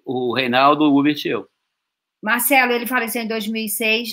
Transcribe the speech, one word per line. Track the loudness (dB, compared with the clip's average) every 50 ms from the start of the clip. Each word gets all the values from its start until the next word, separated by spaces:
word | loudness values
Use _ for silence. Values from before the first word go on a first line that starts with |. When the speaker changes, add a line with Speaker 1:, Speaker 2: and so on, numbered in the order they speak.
| -10
Speaker 1:
o | -6 -6 -4 -2 -2 -2
Reinaldo, | -2 0 0 2 4 4 4 4 4 4
o | 4 4 4
Hubert | 4 2 0 -2 -4
e | -6
eu. | -6 -6 -6 -10 _ _ _ _ _ _ _ _ _ _ _ _ _ _ -4
Speaker 2:
Marcelo, | -2 -2 0 0 2 2 2 2 2 0
ele | -2 -2
faleceu | -2 -4 -2 -2 -4 -6 -6 -6
em | -6
dois | -6 -6 -4 -4
mil | -6 -6 -6
e | -6
seis | -6 -4 -2 0 0 -2 -2 -6